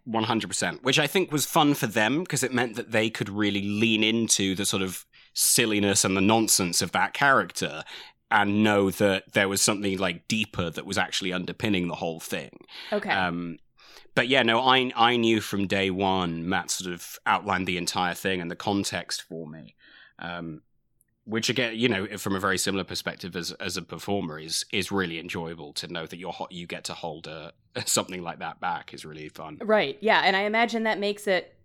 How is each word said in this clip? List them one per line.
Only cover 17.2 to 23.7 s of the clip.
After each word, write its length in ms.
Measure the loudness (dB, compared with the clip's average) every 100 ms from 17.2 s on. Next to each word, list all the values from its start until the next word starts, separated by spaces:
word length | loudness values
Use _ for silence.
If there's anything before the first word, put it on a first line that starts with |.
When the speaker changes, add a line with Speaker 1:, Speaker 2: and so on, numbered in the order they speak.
| 0
Speaker 1:
outlined 400 | 2 2 0 0
the 100 | -2
entire 360 | -2 -2 -2
thing 260 | -2 -2 -2
and 80 | -4
the 60 | -6
context 640 | -2 0 0 -4 -6 -10
for 240 | -10 -12 -12
me. 260 | -16 -20 _ _ -20 -20 -14
Um, 420 | -10 -10 -10 -12 _ _ _ _ _ _
which 240 | -6 -2 0
again, 260 | 0 -2 0
you 120 | 2
know, 180 | 2 -4 -6
from 160 | -4
a 60 | -2
very 180 | 0 0
similar 240 | 0 -2
perspective 520 | -4 -6 -6 -8 -8 -8
as, 160 | -8
as 240 | -8 -8